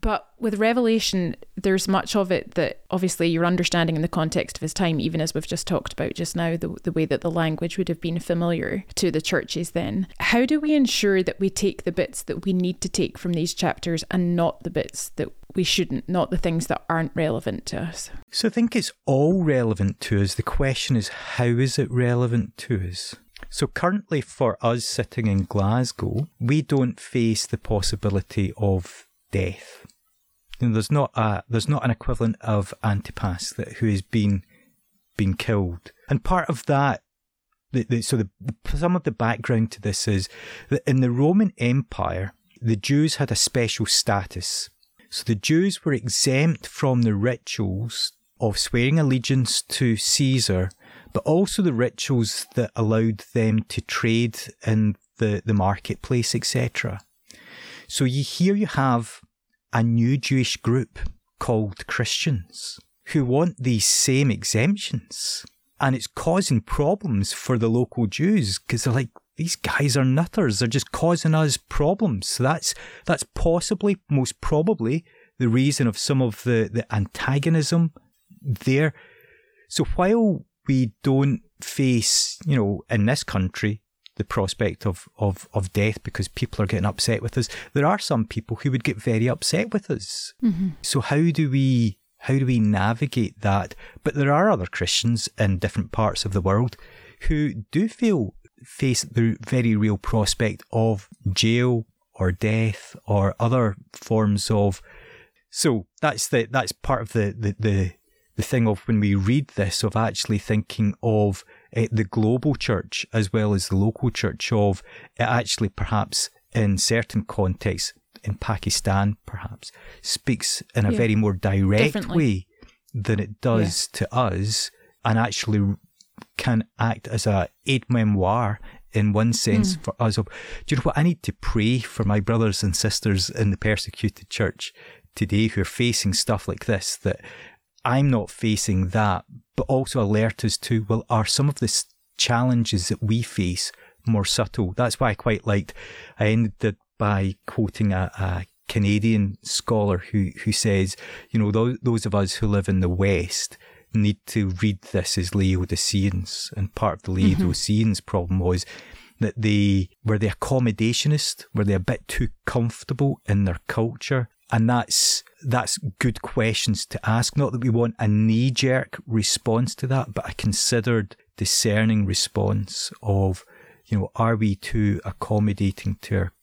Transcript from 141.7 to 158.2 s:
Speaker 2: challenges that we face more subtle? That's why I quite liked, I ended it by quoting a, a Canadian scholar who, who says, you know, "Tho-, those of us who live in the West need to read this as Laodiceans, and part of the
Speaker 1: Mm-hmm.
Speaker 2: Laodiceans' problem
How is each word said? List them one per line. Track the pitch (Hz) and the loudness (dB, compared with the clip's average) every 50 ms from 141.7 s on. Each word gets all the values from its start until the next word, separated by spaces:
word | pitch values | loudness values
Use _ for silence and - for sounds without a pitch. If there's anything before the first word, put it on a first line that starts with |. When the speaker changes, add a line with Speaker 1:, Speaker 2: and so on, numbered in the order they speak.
| - - - _ _ _ _ _ _ | -2 -2 -4 _ _ _ _ _ _
Speaker 2:
challenges | - - - 123 117 123 127 123 120 113 - - 98 90 - | -4 0 0 2 2 2 2 2 2 2 2 0 -2 0 -2
that | 107 - | -4 -4
we | - 104 110 117 | 0 0 0 0
face | 113 - - - 95 90 87 - - - - _ - - _ _ _ | 0 -4 -4 -2 -2 -2 -2 -2 -6 -8 -10 _ -20 -20 _ _ _
more | 117 113 104 95 | 0 0 2 2
subtle? | - - - 113 101 - - 104 90 95 | 0 0 -2 -2 -4 -2 -2 -2 -2 0
That's | - 123 117 - - | -2 -2 -2 0 0
why | 135 120 | 0 0
I | 98 | 0
quite | - - 120 110 98 - | 0 0 -2 -2 0 0
liked, | 107 101 101 - - - - - - - - - - - - | 0 0 0 0 -4 -12 -18 -18 -18 -20 -20 -20 -20 -4 0
I | 107 | 0
ended | 107 110 113 117 107 - _ | 2 4 2 2 0 -2 _
it | - 113 101 _ _ _ _ | -4 -4 -4 _ _ _ _
by | _ 110 104 104 98 98 98 95 _ _ | _ 0 0 2 2 0 -2 -4 _ _
quoting | - - - 107 101 - - 107 101 95 | -8 -4 -2 -2 -2 -2 -2 0 0 2
a, | 92 95 90 - - | 0 -2 -2 -4 -4
a | 98 92 90 90 90 _ _ _ _ | -4 -2 -2 -4 -6 _ _ _ _
Canadian | _ - 117 101 98 104 104 101 113 113 104 101 98 95 - - | _ -2 0 2 2 2 2 4 2 2 2 2 0 -2 -8 -10
scholar | - - - - - 120 110 104 101 95 87 | -6 -6 -6 -2 0 0 2 2 2 0 -2
who, | - - - 107 98 90 - - - | -2 -2 0 0 0 0 -2 -4 -2
who | 113 | -2
says, | 104 - - 117 98 98 95 98 - - - - - - - _ | -2 0 2 2 2 2 2 0 -2 -8 -14 -18 -18 -18 -18 _
you | - 117 | 0 2
know, | 107 104 | 2 4
"Tho-, | 104 110 113 123 127 - | 4 2 2 2 0 0
those | - 127 117 113 - | 0 0 0 2 0
of | 107 98 | 0 2
us | 101 98 92 - | 2 2 0 0
who | - - | -2 0
live | 104 101 101 92 | 2 2 2 2
in | - 98 92 | 2 2 2
the | 92 87 | 2 2
West | 90 87 98 101 98 80 85 87 - - - - - - - - - - _ _ - | 2 2 2 2 2 2 0 -2 -4 -6 -6 -8 -12 -18 -20 -20 -20 -20 _ _ 0
need | 113 104 104 101 _ _ | 2 2 2 2 _ _
to | - - 117 104 95 92 90 | -4 -2 0 0 0 0 0
read | - 107 101 92 - - | 0 0 0 -2 -8 -4
this | - 98 87 - - | -4 -2 -2 -2 -2
as | - 87 87 - | -2 -2 0 0
Laodiceans, | 104 95 95 95 90 92 - 87 85 - - - 101 95 101 92 90 87 - - - - - - | 2 2 4 2 2 0 -2 -2 -2 -2 -2 0 2 2 2 0 -2 -4 -6 -8 -10 -10 -10 -4
and | - 98 - _ | -4 -4 -4 _
part | - - 104 - - | -2 -2 -2 -2 -4
of | - | -6
the | - 92 92 95 | -4 0 2 4
Speaker 1:
Mm-hmm. | - - - 92 | 4 4 4 2
Speaker 2:
Laodiceans' | 87 - - - - 107 107 110 110 101 - | 0 0 -2 0 0 2 2 4 2 2 0
problem | - - - 98 | -4 -4 -2 -2